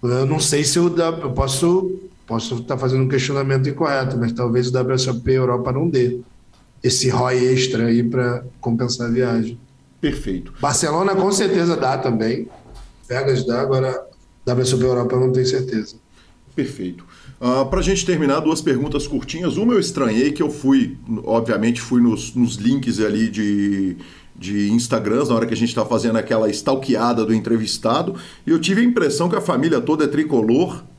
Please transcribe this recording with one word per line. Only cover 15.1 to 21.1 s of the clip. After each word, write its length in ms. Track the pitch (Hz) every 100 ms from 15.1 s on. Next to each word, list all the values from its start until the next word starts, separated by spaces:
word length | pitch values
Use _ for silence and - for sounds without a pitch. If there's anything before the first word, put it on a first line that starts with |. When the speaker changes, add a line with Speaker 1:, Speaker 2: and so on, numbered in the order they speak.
Speaker 1:
eu 60 | 127
não 120 | 127
tenho 140 | 127 127
certeza. 500 | 131 127 110 107 - _ - - - -
Speaker 2:
Perfeito. 500 | - 127 - 90 85 - - - -
Ah, 240 | 123 131
pra 180 | 135 202
gente 240 | 175 190 -
terminar, 340 | 165 143 147
duas 200 | 156 160
perguntas 460 | - 127 147 147 -
curtinhas. 500 | 139 - 165 175 170
Uma 160 | 226
eu 80 | 226
estranhei, 520 | 165 - 127 107 143
que 100 | 143
eu 80 | 151
fui, 460 | - 127 135 117 - -